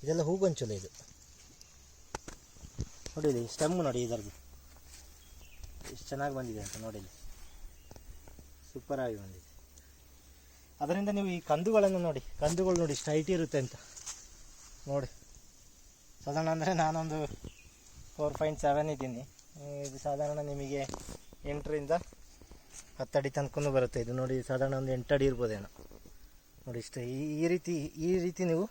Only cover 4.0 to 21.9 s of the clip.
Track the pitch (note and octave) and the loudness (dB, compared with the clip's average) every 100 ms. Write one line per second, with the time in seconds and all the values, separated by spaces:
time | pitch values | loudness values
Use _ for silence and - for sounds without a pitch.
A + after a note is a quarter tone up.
4 | A#2+ A#2 G2+ - - - - - - - | 0 -2 -4 -12 -18 -20 -20 -20 -18 -18
5 | - - - - - - - - - - | -18 -20 -20 -18 -18 -16 -14 -12 -12 -12
6 | - C#3 C#3+ C3+ B2 G#2+ G2+ - A2 G#2+ | -8 -4 -2 -2 -4 -6 -6 -6 -8 -8
7 | F#2+ - - - - - - - - - | -10 -12 -12 -12 -14 -14 -14 -16 -18 -18
8 | - - - - - - - C3+ - C#3 | -16 -16 -16 -18 -18 -20 -14 -14 -6 -2
9 | B2 G#2+ G2 F#2 - - - - - - | -2 -4 -10 -14 -18 -20 -20 -20 -20 -20
10 | - - - - - - - - D3 F3+ | -20 -20 -20 -20 -20 -20 -20 -6 0 2
11 | G3+ G3+ G3 F3 - E3+ F#3 A3 G3+ F#3+ | 2 2 0 -2 2 2 6 8 8 6
12 | F3 C#3 - - D3 E3+ F#3 F3 E3 C#3+ | 2 0 -4 0 2 4 4 6 4 2
13 | - D3+ D3+ F#3 D#3+ D3+ B2+ - - - | 2 2 4 2 2 2 0 -6 -16 -14
14 | - - - - - - - - - C#3 | -12 -12 -14 -18 -18 -18 -20 -14 -2 -2
15 | C3 - - - - - - - - - | -2 -8 -20 -20 -20 -20 -20 -20 -20 -20
16 | - - - D3 D#3+ E3 D#3 F3 D#3 D#3+ | -20 -10 -2 0 2 2 2 4 4 2
17 | D#3+ D#3 D3+ - - - - - - - | 0 0 -2 -4 -12 -16 -20 -20 -20 -18
18 | - - D3+ D3 D#3 D3+ D3 C#3+ D3+ C#3+ | -16 -2 0 2 0 4 4 4 2 0
19 | C3 A#2+ C#3 - - D3+ C#3+ C#3+ C#3+ C3+ | -4 -6 -10 -16 -20 -14 -10 -8 -8 -6
20 | D3 C#3+ D3 D3+ D3 C#3+ C#3 C#3 C3+ - | -2 0 0 -2 -4 -4 -2 -2 -2 -6
21 | - - - - C#3+ D3 D3 D3+ C#3+ | -8 -14 -16 -12 -6 -6 -2 -2 4